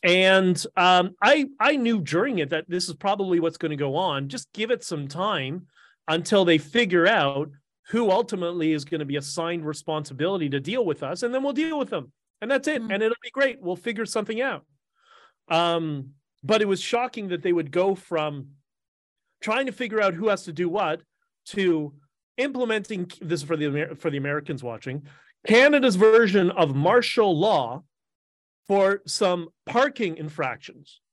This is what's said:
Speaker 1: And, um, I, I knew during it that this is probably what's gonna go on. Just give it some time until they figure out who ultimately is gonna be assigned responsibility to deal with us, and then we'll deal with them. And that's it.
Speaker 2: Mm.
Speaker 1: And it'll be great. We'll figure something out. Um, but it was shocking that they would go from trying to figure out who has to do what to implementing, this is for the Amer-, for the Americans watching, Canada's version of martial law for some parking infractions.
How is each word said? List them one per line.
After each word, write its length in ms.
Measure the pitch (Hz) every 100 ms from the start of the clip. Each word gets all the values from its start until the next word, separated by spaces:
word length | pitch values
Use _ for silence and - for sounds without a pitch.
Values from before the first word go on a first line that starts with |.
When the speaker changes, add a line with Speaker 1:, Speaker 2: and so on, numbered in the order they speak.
Speaker 1:
And, 600 | 180 180 190 190 185 165 - -
um, 380 | 180 180 180 180
I, 240 | 208 294 269 -
I 160 | 233 294
knew 240 | 233 220
during 380 | 143 156 247 220
it 120 | 143
that 140 | 156 165
this 200 | 175 180
is 60 |
probably 440 | 156 202 202 190 175
what's 200 | 165 160
gonna 180 | 165 147
go 200 | 143 139
on. 320 | 185 139 139
Just 220 | 180 -
give 160 | - 226
it 120 | 247
some 260 | - 160 139
time 580 | 147 196 185 131 170 - _ _ _ -
until 380 | 160 170 208 180
they 100 | 165
figure 500 | 151 233 226 175 170
out 440 | 220 143 139 147 - _ _ _
who 220 | 220 226
ultimately 640 | 185 190 196 175 175 160
is 140 | 156 143
gonna 180 | 165
be 120 | 143 143
assigned 500 | 143 - 165 175 151
responsibility 840 | 147 - 156 143 135 160 196 151
to 100 | 143
deal 240 | 135 240 208
with 160 | 143
us, 200 | 135 180
and 120 | 240
then 80 | 247
we'll 100 | 277
deal 260 | 269 320 302
with 120 | 262
them. 220 | 185 131 _ _ _
And 100 | 220
that's 160 | 269 277
it. 160 | 302
Speaker 2:
Mm. 120 | 220
Speaker 1:
And 80 | 196
it'll 140 | 220 233
be 80 | 247
great. 300 | - 277 214
We'll 160 | 170 180
figure 300 | 226 220 220
something 340 | 226 208 220
out. 240 | 262 214 _ _ _ _ _ _ _ _ _
Um, 600 | 165 170 170 160 147 139 _ _ _
but 200 | 135 220
it 60 | 208
was 120 | 190
shocking 480 | - 240 247 233 202
that 140 | 175
they 100 | 185
would 180 | 175 156
go 240 | 160 190
from 540 | 190 - 160 151 143 139 _ _ _ _ _ _ _ _ _
trying 240 | - 226 269
to 60 |
figure 280 | 214 240 214
out 140 | 202
who 140 | 170 214
has 160 | 196
to 80 | 185
do 160 | 151 175
what 340 | 185 180 135 _ _ _ _ -
to 460 | 202 190 165 147 143 _ _ _ -
implementing, 720 | 269 254 247 220 202 214 180 -
this 200 | 170 165
is 60 | 143
for 100 | 160
the 100 | 147
Amer-, 280 | 143 156 156
for 140 | 165
the 60 | 143
Americans 460 | 139 147 147 135
watching, 400 | 123 110 - 135 - - _ _ -
Canada's 500 | 220 269 294 262 185
version 540 | 220 220 226 196 180
of 240 | 180 160
martial 640 | 135 156 240 240 - 208 160
law 440 | 196 180 120 127 - _ _ _ _ _ _ _ _
for 360 | 202 190 196 170
some 420 | - 196 180 165 _ -
parking 500 | 233 277 277 214 160
infractions. 840 | 151 151 139 117 - - 147 - _